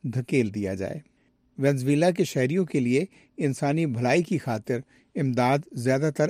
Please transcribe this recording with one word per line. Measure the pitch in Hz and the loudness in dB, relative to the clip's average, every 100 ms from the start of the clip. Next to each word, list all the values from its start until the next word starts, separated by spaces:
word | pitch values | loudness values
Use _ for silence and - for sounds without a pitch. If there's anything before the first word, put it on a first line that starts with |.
دھکیل | 127 123 123 135 107 | -6 -4 0 2 2
دیا | 104 98 | -2 -4
جائے۔ | 95 95 151 - _ _ _ _ - | -4 -6 -8 -14 _ _ _ _ -2
وینزویلا | 139 139 127 147 175 | 0 2 2 2 2
کے | 175 | 2
شہریوں | 170 143 127 180 | 0 0 0 0
کے | 170 147 | 0 0
لیے | 120 131 190 _ _ - | 2 0 0 _ _ -4
انسانی | 143 127 143 156 160 | -2 0 -2 0 0
بھلائی | 113 123 165 | 0 2 2
کی | 165 165 | 2 -4
خاطر | - 110 - 120 - _ _ | -2 -6 -4 -6 -6 _ _
امداد | - 135 120 123 143 - | -4 -2 2 2 2 -2
زیادہ | - 120 135 156 147 | -4 0 2 0 0
تر | 151 | -2